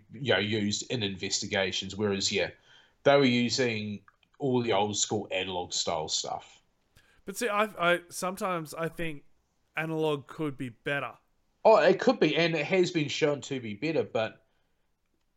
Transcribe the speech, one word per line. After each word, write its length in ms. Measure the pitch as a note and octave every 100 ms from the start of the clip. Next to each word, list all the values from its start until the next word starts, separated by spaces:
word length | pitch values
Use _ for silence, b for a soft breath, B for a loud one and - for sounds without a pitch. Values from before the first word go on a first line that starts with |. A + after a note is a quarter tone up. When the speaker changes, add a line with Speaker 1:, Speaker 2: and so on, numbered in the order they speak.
| -
Speaker 1:
you 200 | A2 C3
know, 40 | G2
use 440 | G#2 G#2+ G#2 G#2
in 200 | - B2+
investigations. 920 | G2+ F2+ F#2+ - F#2+ G2 F#2+ - F#2+ F#2+
Whereas, 340 | G#2 G2 -
yeah, 200 | G2 D#2+ - b b b b
they 140 | C#3+ C#3+
were 80 |
using 760 | C3+ A#2+ A#2+ A2+ B2 A2 G#2+ G2+ - _ _ -
all 240 | C#3+ B2+
the 100 | A#2
old 220 | G2 G#2 G2+
school 300 | - A2 G2
analog 400 | F#2+ F#2+ F2+ F2
style 360 | - - E2 D#2+
stuff. 520 | - - - - - _ _ _ b b b
Speaker 2:
But 120 | - G3
see, 120 | A#3+
I, 160 | G#3
I, 360 | G#3+ F3+ F3 F3 -
sometimes 640 | - F#3 F#3+ G3+ F3 D3+
I 120 | D#3+ E3
think 360 | E3 E3 D3 - _ _ _ _ -
analog 520 | D#3+ D#3+ D#3 C#3+ -
could 280 | - D3+ C3
be 120 | B2+
better. 420 | G#2+ D3+ C#3+ B2 - _ _ _ _
Speaker 1:
Oh, 140 | G#3 G#3
it 200 | D#3+ F3+
could 220 | B3 A#3+
be, 160 | D#3+ C#3+
and 180 | E3
it 100 | D#3+ C#3+
has 260 | F#3 F3
been 160 | E3 C#3
shown 320 | - D#3 C#3+
to 180 | - C3+
be 160 | A2+
better, 300 | G#2 D#3 D#3
but 400 | G#2 A#2 A2 - _ _ _ _ _ _ _ _ _